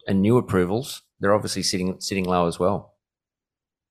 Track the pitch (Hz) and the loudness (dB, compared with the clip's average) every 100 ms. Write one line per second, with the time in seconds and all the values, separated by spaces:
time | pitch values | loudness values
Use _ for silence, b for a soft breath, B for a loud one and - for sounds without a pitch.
0 | - 98 101 120 - 95 90 110 139 - | -2 2 4 2 2 0 0 -2 -6 -12
1 | - - 98 104 104 95 87 92 92 - | -18 -4 0 2 0 -4 -4 -2 -4 -6
2 | - 98 90 90 85 82 90 101 - _ | -6 -4 0 2 0 0 -2 -2 -8 _
3 | _ _ _ _ _ _ _ _ _ | _ _ _ _ _ _ _ _ _